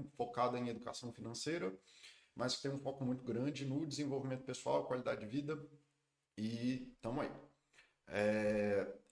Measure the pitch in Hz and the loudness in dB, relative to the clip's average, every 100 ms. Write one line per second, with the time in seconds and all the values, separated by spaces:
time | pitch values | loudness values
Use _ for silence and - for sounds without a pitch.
0 | - - - 120 123 123 120 113 120 - | -8 -4 -2 2 2 2 -2 -4 -6 -8
1 | 120 113 113 113 151 170 185 190 _ - | -8 -8 -8 -4 -2 0 -2 -4 _ -20
2 | - - _ - 123 - 139 139 135 - | -20 -20 _ -2 -2 0 -2 -2 -4 -2
3 | 127 127 117 113 139 135 135 139 156 143 | 0 0 0 0 0 0 0 0 0 0
4 | 143 135 131 127 127 123 127 143 139 127 | 0 0 0 -4 -4 -4 2 2 2 0
5 | 117 107 107 135 143 151 - - _ _ | 0 -2 -2 -4 -2 -6 -8 -18 _ _
6 | _ _ _ - 110 117 123 131 - - | _ _ _ -4 -2 0 0 0 -6 -6
7 | 113 135 - - - _ _ - - _ | -2 -2 -2 -6 -16 _ _ -20 -20 _
8 | - 98 104 107 104 107 104 98 87 - | -2 4 4 6 4 4 6 4 2 -6
9 | - | -6